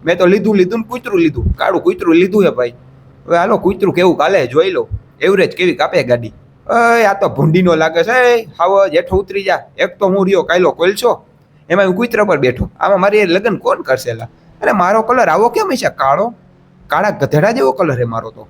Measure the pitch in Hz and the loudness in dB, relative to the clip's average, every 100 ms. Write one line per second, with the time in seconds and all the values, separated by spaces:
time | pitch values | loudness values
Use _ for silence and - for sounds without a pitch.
0 | - 180 180 202 214 208 180 226 226 247 | -2 2 2 2 2 0 0 -2 -6 -12
1 | 440 196 170 - - - - 180 - 208 | -4 0 0 0 -4 -2 -2 0 -2 -2
2 | 175 165 185 208 175 123 123 120 - - | 0 2 2 2 0 0 -6 -6 -20 -20
3 | - - - 170 185 214 180 196 190 151 | -20 -20 -4 -2 0 0 -2 -2 -2 2
4 | 180 147 151 190 127 135 190 160 110 - | 2 2 0 0 0 0 0 -2 -6 -10
5 | - _ 160 196 180 - 180 147 147 180 | -14 _ 0 2 0 0 -2 0 -2 -2
6 | 123 120 113 - - _ - 233 233 233 | 0 -2 -2 -16 -20 _ -2 2 2 4
7 | 214 196 185 - 151 170 180 160 160 165 | 2 0 -2 0 2 2 2 2 2 0
8 | 170 254 247 240 220 - 170 196 196 156 | 0 2 2 2 -2 -4 0 2 2 0
9 | 175 185 196 190 196 156 - - 180 - | 0 -4 -2 -6 -2 -4 -4 -4 -4 -2
10 | 196 196 190 190 151 170 175 - 175 202 | -2 0 2 0 0 2 2 2 -2 0
11 | 240 185 _ _ _ _ _ 180 190 185 | -2 -2 _ _ _ _ _ 0 0 0
12 | 240 220 202 156 127 120 - _ 180 196 | -2 0 0 2 0 -2 -8 _ 0 2
13 | 190 214 196 175 226 160 240 277 - 131 | 2 2 2 0 0 -2 -2 -4 -2 -4
14 | 123 113 113 _ _ - - 220 180 220 | -4 -8 -12 _ _ -6 -2 0 2 0
15 | 220 247 196 160 226 226 294 269 160 - | 0 0 2 2 0 0 -2 -2 -4 -2
16 | 139 139 123 120 _ _ _ _ - 147 | -2 0 -2 -8 _ _ _ _ -6 -2
17 | 202 202 139 147 196 233 135 131 175 127 | -2 -2 -2 2 0 0 -2 0 -2 -2
18 | 120 113 113 110 107 | -4 -6 -10 -18 -20